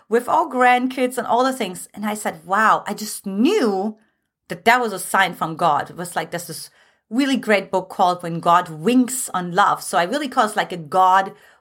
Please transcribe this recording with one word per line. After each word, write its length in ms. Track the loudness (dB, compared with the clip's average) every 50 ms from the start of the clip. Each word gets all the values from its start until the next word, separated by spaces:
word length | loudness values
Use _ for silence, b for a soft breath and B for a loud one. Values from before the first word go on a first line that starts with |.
| B -2
with 200 | -2 -2 0 0
our 180 | 0 0 0
grandkids 720 | 0 2 4 4 6 4 4 2 -2 -2 -2 -2 -2 -2 -4
and 80 | -4
all 180 | 0 0 2 2
the 80 | 0
things. 360 | -2 -4 -6 -6 -8 -10 -14 -16 -12
And 100 | -8 -6
I 100 | -6 -6
said, 320 | -4 -6 -6 -8 -8 -6
"Wow," 380 | -2 0 2 4 4 4 2 0
I 80 | -4 -8
just 320 | -8 -8 -10 -10 -10 -8
knew 720 | -4 0 2 2 4 4 4 2 2 0 0 -2 -4 -6 -10 _ _ _ _ _ _ _ _ _ -14
that 160 | -12 0 2
that 160 | 4 4 4
was 120 | 2 -2
a 60 | -6 -8
sign 360 | -6 0 2 2 2 2 0
from 220 | -4 -6 -6 -2
God. 340 | 0 2 2 2 0 -2 -6
It 60 | -8
was 200 | -12 -12 -8 -6
like, 140 | -8 -6 -6
there's 180 | -8 -10 -10 -10
this 220 | -14 -14 -16 b b b b b b b b -6
really 280 | -2 0 0 2 0
great 340 | 0 2 2 2 2 0 0
book 180 | -4 -4 -4 -4
called 340 | -2 2 2 2 2 0
When 180 | -4 -6 -6 -2
God 280 | 2 4 4 4 2 0
Winks 600 | -8 -4 0 2 4 4 2 2 -2 -6 -8 -6
on 220 | -6 -6 -6 -2
Love. 300 | 2 2 2 2 2 -2
So 160 | -4 -2 -2 0
I 60 | 0
really 240 | 0 -2 -4 -6 -2
call 200 | 0 0 0 0
it, 80 | 0
like, 160 | -4 -4 -4
a 40 | -6
God 560 | -10 -8 -2 2 4 4 6 6 4 2 0 b b b b b b